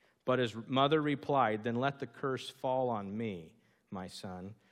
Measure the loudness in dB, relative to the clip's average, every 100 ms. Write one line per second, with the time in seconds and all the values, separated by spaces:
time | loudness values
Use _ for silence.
0 | _ _ 0 2 2 -2 -2 4 4 4
1 | 2 0 2 4 4 2 0 0 0 -2
2 | -8 -6 -4 -4 -6 -6 -2 0 0 -2
3 | -4 -4 -4 -6 -10 -20 _ _ _ -10
4 | -10 -10 -10 -10 -12 -14 _